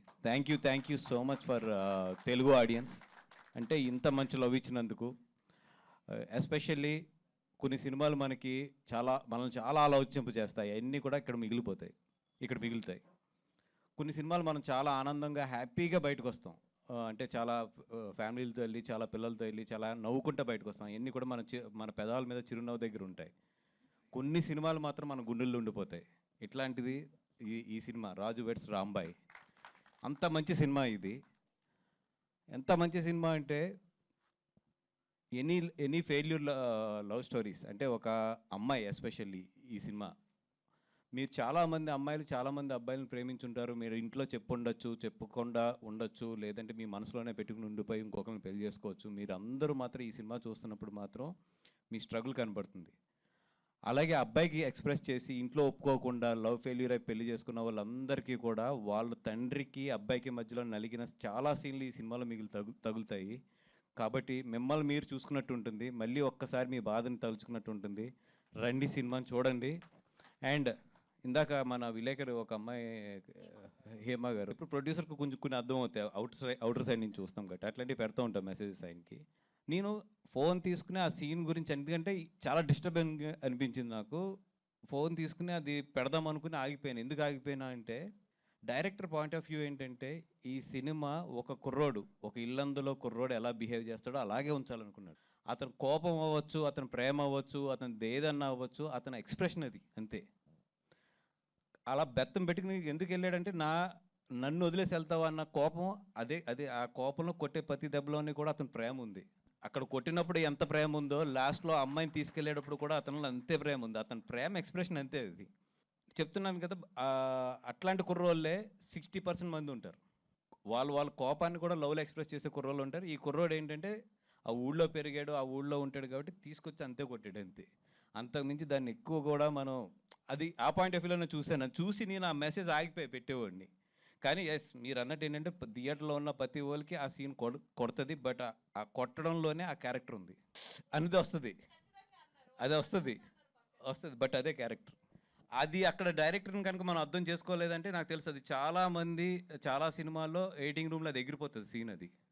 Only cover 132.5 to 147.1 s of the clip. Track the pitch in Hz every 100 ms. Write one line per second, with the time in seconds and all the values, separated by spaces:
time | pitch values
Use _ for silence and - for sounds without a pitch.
132.5 | 156 175 151 170 170 135 127 - 131 104
133.5 | 90 92 _ _ _ _ _ 139 165 165
134.5 | 151 - 127 120 127 123 147 156 151 165
135.5 | 175 117 117 131 147 151 147 147 143 131
136.5 | 147 143 147 147 170 135 - 139 135 120
137.5 | 131 - - 117 113 135 151 127 123 120
138.5 | - _ 104 107 - 127 156 160 165 156
139.5 | 156 180 139 123 127 - 110 87 - _
140.5 | - - - - 147 170 185 - 165 120
141.5 | 92 - - _ - - - - _ _
142.5 | - 127 151 - 196 143 107 - _ _
143.5 | _ _ _ 131 135 165 120 131 131 143
144.5 | 147 117 110 - - _ - _ _ _
145.5 | 123 151 180 180 - 180 156 156 196 190
146.5 | 202 190 185 180 170 151